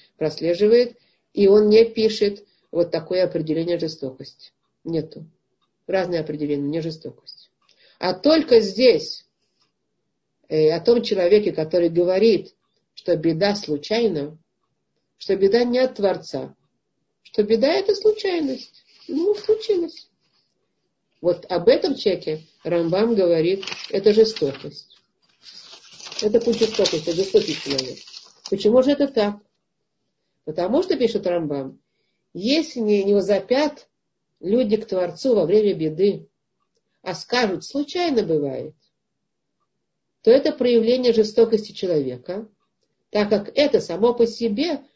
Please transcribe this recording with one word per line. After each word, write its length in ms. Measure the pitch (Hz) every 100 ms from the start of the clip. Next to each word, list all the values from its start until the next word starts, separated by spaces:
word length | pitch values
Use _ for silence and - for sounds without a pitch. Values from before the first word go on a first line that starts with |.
| _ _
прослеживает, 800 | 156 151 160 175 208 233 240 - _ _ _
и 140 | - 196
он 200 | 208 208
не 160 | 214 226
пишет 600 | 226 220 - 208 202 - _ _
вот 200 | 170 170
такое 320 | 165 160 185
определение 560 | 180 175 160 156 165 170
жестокости. 720 | 165 - 131 131 - - - _ _ _
Нету. 420 | - 165 156 - - _ _ _ _ _ -
Разные 340 | 190 180 170
определения, 460 | 156 151 147 143 143
не 140 | 160
жестокость. 680 | 160 160 - - - - _ _ _ _ _ _
А 140 | 185
только 480 | 180 285 320 - 233
здесь, 640 | 196 190 254 165 - - - _ _ _ _ _ _ _ _ _ _ _ _
э, 240 | 156 156
о 80 | 170
том 220 | 165 240
человеке, 500 | 240 190 175 208 202
который 380 | 156 156 180 175
говорит, 640 | 170 175 185 226 190 - _ _ _ _
что 220 | - - 165
беда 400 | 165 160 202 202
случайна, 840 | - 147 - 220 226 160 143 160 _ _ _ _ _ _ _ _
что 180 | - 190
беда 280 | 196 233
не 160 | 247 247
от 160 | 254 -
Творца, 600 | 196 175 - 139 135 - _ _ _ _ _ _
что 200 | _ -
беда 300 | 208 220 269
это 200 | 381 392 403
случайность. 880 | 427 415 381 349 285 254 - _ _ _ -
Ну, 280 | 277 370 403
случилось. 720 | - 440 440 381 330 - - _ _ _ _ _ _ _ _ _ _ _
Вот 260 | 165 175 -
об 160 | 175 175
этом 280 | 262 - -
человеке 480 | 208 175 - 156 - _
Рамбам 520 | 160 175 165 185 226 220
говорит, 500 | 180 170 165 196 - - -
это 240 | 196 202
жестокость. 800 | 208 220 - 139 131 - - - _ _ _ _ _ - - - - - - - -
Это 180 | 214 226
путь 200 | 240 214
жестокости, 500 | 220 - 185 160 175
это 40 |
жестокий 420 | 165 190 214 160 151
человек. 420 | 139 139 127 117 - - - _ -
Почему 340 | 196 214 247
же 80 | 262
это 160 | 285 285
так? 300 | 226 208 208 _ _ _ _ _ _ _ _ _ _ -
Потому 380 | 156 180 269
что, 120 | 370 285
пишет 300 | 233 208 185
Рамбам, 540 | 175 156 143 131 - _ _ _ _ _
если 460 | 170 208 302 302 247
не, 240 | 214 208
не 100 | 196
возопят 760 | 202 180 196 196 254 294 294 _ _ _ _ _ _
люди 380 | 175 233 220 214
к 80 | -
Творцу 480 | 185 175 165 269
во 120 | 220 156
время 280 | 208 208
беды, 540 | 165 156 156 202 - - _ _ _ _ _ _ _
а 140 | 180 170
скажут, 480 | - 247 220 170 -
случайно 560 | 277 285 359 349 247
бывает, 540 | 175 156 143 131 - - _ _ _ _ _ _ _ _ _ _ _ _ _ _
то 80 | -
это 220 | 262 302
проявление 640 | 285 247 240 220 254 247
жестокости 580 | 220 214 - 220 220 -
человека, 760 | - 190 160 131 123 - 190 220 _ _ _ _ _ _
так 200 | 208 208
как 220 | 202 - -
это 260 | 285 214
само 320 | - 170 233
по 140 | 240 226
себе 560 | - 233 202 330 294 -